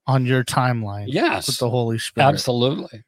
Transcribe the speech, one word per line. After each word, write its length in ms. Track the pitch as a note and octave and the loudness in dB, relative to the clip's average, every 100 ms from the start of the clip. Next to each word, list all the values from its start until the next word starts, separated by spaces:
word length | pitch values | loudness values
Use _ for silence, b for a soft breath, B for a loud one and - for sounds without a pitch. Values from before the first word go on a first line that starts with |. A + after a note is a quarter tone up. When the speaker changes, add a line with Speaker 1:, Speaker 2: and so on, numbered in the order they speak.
| - | 0
Speaker 1:
on 220 | C3 B2 | 0 2
your 160 | C3 | 0
timeline 600 | B2+ - B2+ A#2+ G#2+ G2+ G2+ | 0 0 0 0 -4 -8 -4
Speaker 2:
Yes. 400 | D3 D#4+ F#2+ - | 0 0 0 -4
Speaker 1:
with 100 | B2+ | -2
the 120 | B2 | 0
Holy 260 | B2 A#2 A2+ | 0 0 -2
Spirit. 300 | - - C#3 | -4 2 2
Speaker 2:
Absolutely. 760 | C#3+ - B2 B2 - - G#2+ | 4 0 0 0 0 -6 -16